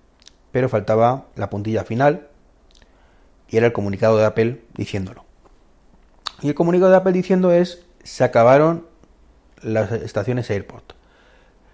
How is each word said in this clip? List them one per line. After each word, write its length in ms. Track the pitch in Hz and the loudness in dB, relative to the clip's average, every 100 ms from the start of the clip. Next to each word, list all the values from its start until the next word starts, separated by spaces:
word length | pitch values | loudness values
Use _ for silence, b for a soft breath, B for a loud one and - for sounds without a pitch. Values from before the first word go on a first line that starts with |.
| _ _ _ _ _ | _ _ _ _ _
pero 160 | 127 127 | -4 -2
faltaba 580 | 113 101 110 117 135 - - | -2 0 2 2 0 -8 -10
la 120 | 101 | -8
puntilla 360 | 101 104 110 | -8 -6 -6
final, 440 | 92 113 143 151 - _ _ _ _ _ b b b b b b _ | -4 0 0 0 -6 _ _ _ _ _ b b b b b b _
y 80 | 110 | 0
era 100 | 117 | 0
el 60 | |
comunicado 460 | 113 101 98 110 110 | 0 -6 -2 2 2
de 80 | 107 | 2
Apple 380 | 107 113 131 - | 0 -2 -4 -12
diciéndolo. 500 | - 101 104 92 - - _ _ _ _ _ _ _ _ _ - - | -12 -8 -8 -10 -14 -20 _ _ _ _ _ _ _ _ _ -20 -10
Y 60 | 143 | -6
el 60 | |
comunicado 360 | 147 170 180 185 | -2 0 2 4
de 60 | 185 | 4
Apple 140 | 185 | 4
diciendo 400 | 185 180 185 185 | 0 0 0 2
es, 340 | 175 180 - _ _ | 2 0 -6 _ _
"Se 220 | - - | -12 -2
acabaron 600 | 127 123 117 135 156 170 - _ _ _ _ _ _ _ | 0 4 6 6 4 0 -8 _ _ _ _ _ _ _
las 280 | 123 110 101 | -4 -2 -2
estaciones 580 | 113 104 - 98 123 117 | -4 -6 -6 -6 -6 -4
AirPort. 420 | 101 95 - - - b b b b b b b | -6 -8 -18 -20 -20 b b b b b b b